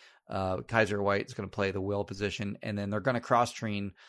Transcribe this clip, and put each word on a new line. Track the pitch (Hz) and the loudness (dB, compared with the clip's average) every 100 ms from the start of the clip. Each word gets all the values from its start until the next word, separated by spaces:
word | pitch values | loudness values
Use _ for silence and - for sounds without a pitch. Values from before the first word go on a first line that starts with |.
| - _ _ | -20 _ _
Uh, | 98 95 92 | -2 -2 -2
Kaiser | - 113 107 104 | 0 4 4 2
White | 101 101 - | 2 2 0
is | |
gonna | - 98 | -6 -8
play | - 98 | 0 0
the | 95 | 0
Will | 95 101 | -2 -2
position, | 101 98 104 - 101 - | -4 -2 -4 -2 -6 -6
and | 113 101 | -6 -4
then | 101 | -2
they're | 104 | 0
gonna | 98 123 | 0 0
cross-train, | - 120 120 - 113 101 101 - | 4 4 4 0 -4 -2 -4 -8